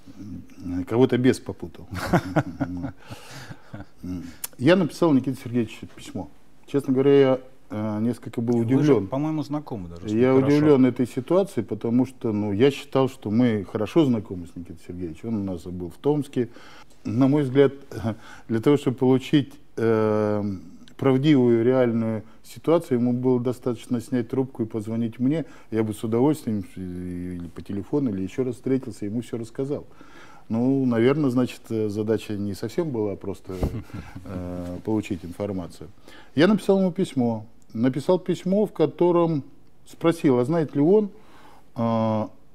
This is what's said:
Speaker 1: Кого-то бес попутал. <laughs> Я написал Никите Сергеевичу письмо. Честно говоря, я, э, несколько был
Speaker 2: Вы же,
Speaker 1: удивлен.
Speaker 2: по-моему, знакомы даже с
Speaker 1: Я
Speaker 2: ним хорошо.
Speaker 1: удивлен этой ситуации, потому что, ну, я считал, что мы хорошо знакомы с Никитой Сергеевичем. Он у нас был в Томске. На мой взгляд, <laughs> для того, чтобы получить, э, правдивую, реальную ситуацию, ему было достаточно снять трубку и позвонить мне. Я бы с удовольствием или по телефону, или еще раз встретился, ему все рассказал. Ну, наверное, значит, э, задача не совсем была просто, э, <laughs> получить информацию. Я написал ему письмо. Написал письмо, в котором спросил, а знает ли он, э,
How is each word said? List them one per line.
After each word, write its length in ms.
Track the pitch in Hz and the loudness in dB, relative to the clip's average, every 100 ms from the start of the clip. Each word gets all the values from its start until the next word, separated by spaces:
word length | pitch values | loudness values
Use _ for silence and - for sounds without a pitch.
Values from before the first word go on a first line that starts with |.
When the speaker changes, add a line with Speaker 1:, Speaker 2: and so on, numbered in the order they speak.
| - 98 104 87 - - 90 90 90 | -20 -16 -14 -14 -16 -14 -8 -6 -2
Speaker 1:
Кого-то 300 | 113 127 123 | 2 4 4
бес 220 | 127 107 | 2 0
попутал. 480 | - - 87 - - | -4 -12 -12 -14 -14
<laughs> 1000 | 92 - 160 285 208 - - 135 90 135 - - - - - - - - 101 - - 92 90 82 - - - | -10 -2 0 0 -2 -2 -4 -6 -6 -10 -12 -18 -20 -18 -18 -16 -18 -18 -18 -18 -14 -10 -10 -10 -14 -14 0
Я 180 | 127 190 | 4 4
написал 380 | 156 - 170 | 2 2 4
Никите 260 | 135 131 123 | 4 2 -6
Сергеевичу 440 | 117 123 110 - 95 - | -4 -2 -2 -6 -18 -16
письмо. 340 | - 101 82 - - - - | -14 -12 -14 -16 -20 -20 -4
Честно 260 | 143 135 | -2 0
говоря, 260 | 127 139 139 | 2 6 8
я, 200 | 131 131 - - - | 6 4 -2 -20 -12
э, 280 | 107 110 107 | -6 -4 -2
несколько 400 | 117 117 - - | -2 -4 -8 -6
был 160 | 117 120 | -2 0
Speaker 2:
Вы 60 | |
же, 120 | 113 131 151 | 2 4 4
Speaker 1:
удивлен. 140 | 117 95 | 4 2
Speaker 2:
по-моему, 340 | 135 156 156 | -4 -4 -4
знакомы 460 | 135 151 147 113 87 | -4 -6 -8 -10 -10
даже 180 | 85 95 | -10 -2
с 40 | |
Speaker 1:
Я 220 | 107 127 | 2 4
Speaker 2:
ним 20 | 131 | 6
хорошо. 140 | 135 147 | 4 4
Speaker 1:
удивлен 280 | 151 135 127 | 6 6 6
этой 220 | 123 120 | 2 -2
ситуации, 540 | - - 175 196 - | -4 0 0 0 -4
потому 440 | 107 104 117 120 131 | -6 -4 0 0 0
что, 260 | - 120 | -2 -4
ну, 200 | 104 104 | -2 -2
я 180 | 98 143 | 2 2
считал, 400 | 139 - 135 131 | 2 -2 0 0
что 220 | - 107 | -2 -2
мы 340 | 107 123 107 95 | 2 2 0 -4
хорошо 340 | 107 104 170 143 | -6 0 2 2
знакомы 400 | 113 90 92 82 | 2 -4 -10 -12
с 100 | 90 | -14
Никитой 220 | 85 80 - | -16 -16 -14
Сергеевичем. 420 | 87 87 78 113 | -10 -10 -8 -6
Он 60 | 110 | -4
у 20 | 98 | -4
нас 100 | 87 | -6
был 260 | 92 90 87 | -10 -10 -10
в 80 | - | -4
Томске. 500 | 139 151 139 127 113 - - - - - - | 0 0 -2 -4 -4 -8 -20 -20 -20 -14 -4
На 220 | 110 135 | 2 4
мой 140 | 151 | 2
взгляд, 300 | 135 135 139 139 - | 2 4 4 2 -14
<laughs> 580 | - 110 104 - - - | -8 -6 -6 -12 -14 -4
для 120 | 113 | 0
того, 180 | 147 143 | 4 4
чтобы 200 | 143 117 | 2 0
получить, 560 | 127 131 - 151 120 - - - | 4 2 4 0 0 -8 -14 -2
э, 640 | 113 110 107 107 104 104 101 92 - - - - | 2 4 2 2 2 0 -2 -6 -12 -20 -16 -2
правдивую, 680 | 135 131 151 143 123 117 117 | 2 4 4 6 6 4 4
реальную 560 | 131 123 113 113 110 - - | 4 2 2 -2 -4 -8 -18
ситуацию, 560 | - - - 170 170 123 | -20 -6 2 2 2 0
ему 140 | 123 | 2
было 260 | 123 127 123 | 0 2 2
достаточно 600 | 123 120 127 113 - 120 | 0 -4 -4 -6 -4 -6
снять 300 | - 123 113 | -2 -4 -2
трубку 340 | 127 131 - | -4 -4 -4
и 20 | 107 | -6
позвонить 540 | 113 104 113 117 117 | -6 -6 -4 -4 -2
мне. 260 | 127 160 139 - - | 0 0 -4 -12 -6
Я 120 | 110 | -2
бы 100 | 110 | -2
с 100 | 104 | -4
удовольствием 600 | 113 117 139 147 117 104 95 - | -2 2 2 2 -2 -6 -6 -10
или 720 | 92 90 90 90 90 90 85 | -10 -8 -8 -8 -8 -8 -10
по 140 | - | -14
телефону, 500 | 85 98 - 147 131 | -10 -10 -6 -4 -2
или 100 | 95 | -4
еще 220 | 92 - | -6 -4
раз 120 | 127 117 | -6 -4
встретился, 500 | 127 131 123 - 104 | -2 -4 -4 -10 -8
ему 160 | 117 | -6
все 160 | 113 113 | -8 -10
рассказал. 480 | 113 - 139 135 - - - - - - - | -10 -8 -6 -6 -10 -20 -20 -20 -20 -18 -6
Ну, 360 | 113 127 135 131 | 0 2 2 2
наверное, 440 | 117 120 147 139 | 4 4 4 2
значит, 300 | 123 123 - - | 0 -2 -4 -6
э, 200 | 113 107 | -4 -2
задача 440 | 104 107 110 - 101 | -2 0 -2 -2 -6
не 180 | 101 | -6
совсем 360 | 95 113 - 165 | -6 -8 -4 -4
была 240 | 117 104 92 | -2 -4 -6
просто, 380 | 98 87 - 92 90 110 - 98 - 92 92 | -10 -12 -10 -4 -4 -4 -12 -14 -14 -16 -12
э, 520 | 92 90 90 87 90 | -10 -8 -8 -10 -8
<laughs> 60 | 98 | -4
получить 400 | 110 104 90 85 | -2 -2 -8 -8
информацию. 640 | 87 101 95 82 - 78 - - - - 131 | -8 -6 -6 -10 -14 -18 -20 -20 -20 -6 2
Я 120 | 180 | 4
написал 320 | 220 - 196 | 4 2 2
ему 120 | 185 | 2
письмо. 540 | 165 180 135 117 110 107 - - | 0 -4 0 -2 -2 -8 -20 -12
Написал 460 | 113 127 143 160 185 | -4 -2 0 0 0
письмо, 460 | 180 170 180 196 208 | 0 -4 -2 0 0
в 60 | |
котором 720 | - 156 - 175 175 165 151 - - - - - | 0 0 2 2 4 2 0 -6 -16 -20 -20 -20
спросил, 460 | - 170 165 151 123 | -2 0 2 4 4
а 60 | 123 | 2
знает 300 | 170 143 143 | 0 0 2
ли 60 | |
он, 280 | 151 208 202 - - - - - - - | 4 4 2 -6 -20 -20 -20 -20 -12 -4
э, 40 | 117 113 110 110 107 - - | 0 2 0 0 -4 -10 -20